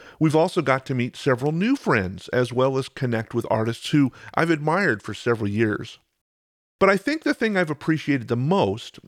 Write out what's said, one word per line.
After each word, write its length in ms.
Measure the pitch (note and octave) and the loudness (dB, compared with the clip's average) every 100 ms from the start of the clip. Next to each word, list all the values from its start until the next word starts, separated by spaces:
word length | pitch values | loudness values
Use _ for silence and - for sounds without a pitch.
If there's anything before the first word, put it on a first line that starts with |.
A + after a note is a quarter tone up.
| - - | -20 -2
We've 160 | D#3 D#3 | 2 4
also 260 | F3+ F#3 | 2 0
got 240 | C#3 C3 - | 0 0 0
to 100 | B2+ | -4
meet 220 | B2 - | -4 -2
several 340 | C#3+ A#2+ C#3+ | -2 0 0
new 240 | D#3+ A3 C#4 | 0 0 0
friends, 540 | G#3+ A#2+ F#2 G2+ - | 2 0 0 -6 -4
as 240 | B2 A#2+ | -2 0
well 240 | A#2+ C3 C3+ | 2 0 0
as 100 | C3 | -4
connect 460 | - B2+ A2+ A2 | -6 -2 -2 -2
with 140 | A#2+ - | -4 -2
artists 400 | A2 A2+ A#2 - | 0 0 -4 0
who 240 | D3+ C3+ - - | 2 2 0 -6
I've 180 | - E3 | -2 0
admired 520 | D#3 D3+ F3 F#3 G#2+ | 0 0 0 0 -2
for 100 | - | -6
several 360 | G#2 A#2+ A2+ G2+ | -6 -2 -2 -2
years. 500 | G#2 A2 - - - _ _ _ _ _ _ _ _ | 0 0 0 -8 -16 _ _ _ _ _ _ _ _
But 100 | G3 | 4
I 60 | G3 | 4
think 280 | - D#4+ | 0 -2
the 100 | D4 | -2
thing 240 | C#4+ A3 F#3+ | -2 0 0
I've 140 | D#3+ | -2
appreciated 580 | C#3+ - D#3+ - C#3 A2 | -2 -2 -2 0 -2 0
the 80 | A#2+ | -2
most 640 | C3+ F#3+ G2+ G#2+ - - | 2 2 2 0 -8 -20